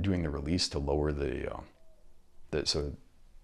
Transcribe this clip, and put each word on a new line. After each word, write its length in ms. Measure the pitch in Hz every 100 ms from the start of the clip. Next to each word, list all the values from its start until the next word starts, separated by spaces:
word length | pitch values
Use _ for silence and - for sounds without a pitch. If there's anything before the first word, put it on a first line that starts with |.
doing 220 | 95 90
the 80 | 80
release 380 | 71 71 90 -
to 100 | 78
lower 320 | 69 73 73
the, 420 | 73 69 65 -
uh, 80 | 53 - - - - - - - - -
the, 120 | 78
so 280 | 69 80 71 - - - - -